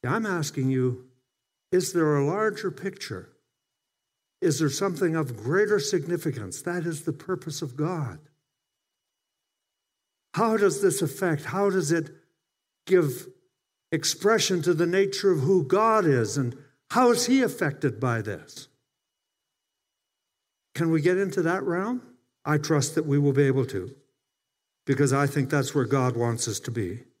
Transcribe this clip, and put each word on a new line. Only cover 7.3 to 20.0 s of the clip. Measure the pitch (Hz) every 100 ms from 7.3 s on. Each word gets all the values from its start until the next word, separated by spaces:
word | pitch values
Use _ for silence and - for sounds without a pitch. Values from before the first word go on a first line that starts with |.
| 180 - 147
of | 147 123
God. | 151 175 127 85 _ _ _ _ _ _ _ _ _ _ _ _ _ _ _ _ _ _ _ _ _ -
How | 226 220
does | 202 147
this | 190 160
affect? | 165 - 185 151 -
How | 190 202
does | 190 151
it | 170 156 - _ _ _ _ _ _ -
give | 185 147 123 - - _ _ _ _ _
expression | 160 - - 202 220 220 185
to | 160
the | 160 170
nature | 185 196 196 202
of | 165
who | 135 190
God | 131 190 226 220 170
is? | 127 107 143
And | 123 - - _ _
how | 233 247
is | 240 233
he | 269
affected | 233 - 151 - 139 107
by | 127 117
this? | 104 87 - - - _ _ _ _ _ _ _ _ _ _ _ _ _